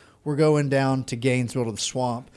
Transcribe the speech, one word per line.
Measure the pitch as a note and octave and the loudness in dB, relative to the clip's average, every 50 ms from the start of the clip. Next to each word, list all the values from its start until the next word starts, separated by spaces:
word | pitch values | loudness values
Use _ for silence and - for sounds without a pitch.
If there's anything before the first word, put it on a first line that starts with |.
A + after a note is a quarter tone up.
| - _ _ _ - | -20 _ _ _ -8
We're | D3+ C#3+ | -4 0
going | C#3 D#3 D#3 D3+ D3 C#3+ C#3 | 2 4 4 4 4 2 2
down | C#3 C3+ C3+ C3+ C3+ C3 B2 | 2 2 2 2 0 0 -2
to | - B2 | -4 -6
Gainesville | A#2 A#2+ C3+ B2 B2+ B2 A#2 - C3 A#2+ | -2 0 0 2 2 0 -2 -2 -4 -4
to | A2+ | -4
the | G#2 G2 | -4 -6
Swamp | - - - B2+ B2+ B2 A#2 A#2+ C3 - - | -6 -6 -4 -2 -2 -2 -2 -4 -8 -14 -20